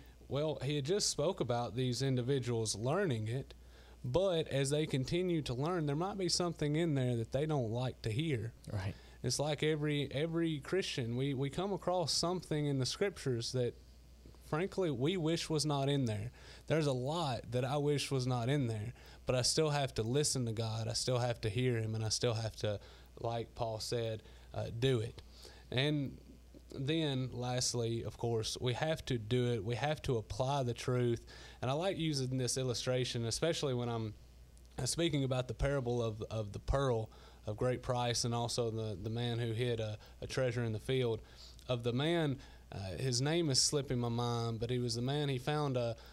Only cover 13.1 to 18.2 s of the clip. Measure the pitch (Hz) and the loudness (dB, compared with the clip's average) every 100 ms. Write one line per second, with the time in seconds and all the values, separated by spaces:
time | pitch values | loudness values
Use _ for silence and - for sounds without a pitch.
13.1 | - 139 117 117 127 120 - - - - | 0 -2 -2 0 0 0 -2 -14 -20 -20
14.1 | - - - - 156 190 - 175 120 139 | -20 -20 -16 -4 -2 0 0 0 2 2
15.1 | 190 156 165 - 156 151 143 139 143 120 | 2 2 0 0 0 2 2 2 2 2
16.1 | 104 113 - - - - 151 143 127 127 | 0 -4 -10 -18 -10 -2 2 2 0 0
17.1 | 170 151 117 - 123 127 147 143 143 - | -2 -2 -2 -2 -2 0 2 2 2 2
18.1 | 135 | 0